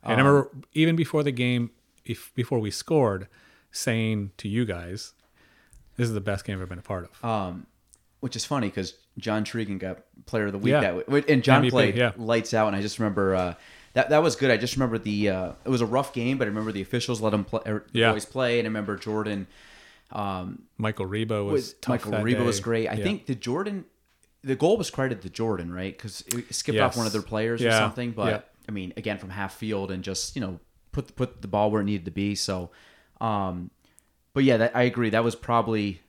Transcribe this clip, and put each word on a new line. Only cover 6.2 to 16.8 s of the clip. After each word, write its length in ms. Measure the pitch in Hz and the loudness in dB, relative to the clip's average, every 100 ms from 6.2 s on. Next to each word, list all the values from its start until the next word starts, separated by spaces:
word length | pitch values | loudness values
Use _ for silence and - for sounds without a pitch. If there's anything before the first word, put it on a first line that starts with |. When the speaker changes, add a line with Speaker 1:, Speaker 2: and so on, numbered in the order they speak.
Speaker 1:
best 240 | 98 98 - | -2 -4 -4
game 100 | 98 | -8
I've 60 | |
ever 60 | 90 | -8
been 100 | 90 | -12
a 20 | |
part 240 | - 95 87 | -8 -8 -8
of." 120 | - 117 | -10 -4
Speaker 2:
Um, 420 | 110 95 90 - _ _ _ _ _ | -2 -4 -8 -14 _ _ _ _ _
which 140 | 127 113 | -8 -6
is 100 | - | -4
funny 240 | 143 104 | -2 -2
'cause 220 | 101 90 - _ - | -2 -6 -8 _ -10
John 240 | 110 107 | -2 -2
Tregan 340 | 104 117 104 98 | -2 -4 -4 -4
got 220 | 92 90 _ - - | -6 -10 _ -20 -4
Player 200 | 117 104 | -2 0
of 40 | |
the 40 | 98 | 0
Week 140 | 110 | 2
Speaker 1:
Yeah. 80 | 147 | 4
Speaker 2:
that 240 | 101 90 92 | 2 -2 2
w-, 180 | 143 147 | 2 4
and 160 | 139 | 4
John 140 | 120 131 | 8 6
Speaker 1:
M 40 | |
V 40 | 127 | 6
P, 40 | |
Speaker 2:
played 240 | 120 107 113 | 4 4 4
Speaker 1:
yeah. 160 | 120 101 | 0 0
Speaker 2:
lights 360 | 113 117 110 | 0 0 2
out, 140 | 113 107 | 2 2
and 80 | 98 | 2
I 60 | |
just 160 | 104 - | -4 -2
remember, 380 | 110 98 95 92 | -2 2 2 2
uh, 180 | 90 85 - - - | 0 -4 -16 -20 -4
that, 160 | 123 - | 0 4
that 140 | 151 | 4
was 120 | 165 - | 4 2
good. 140 | 135 | 2
I 60 | 113 | 4
just 180 | 120 135 | 2 0
remember 220 | 131 113 | 0 0
the, 320 | 107 104 104 | -2 0 2
uh, 220 | 92 90 - 117 | 0 -4 -6 -2
it 40 | |
was 120 | 127 | 0
a 40 | 117 | 2
rough 280 | 123 139 | 0 0
game, 240 | 127 120 135 | -2 -2 0
but 80 | 113 | -2
I 40 | |
remember 220 | 104 107 | -2 -4
the 100 | 98 | -4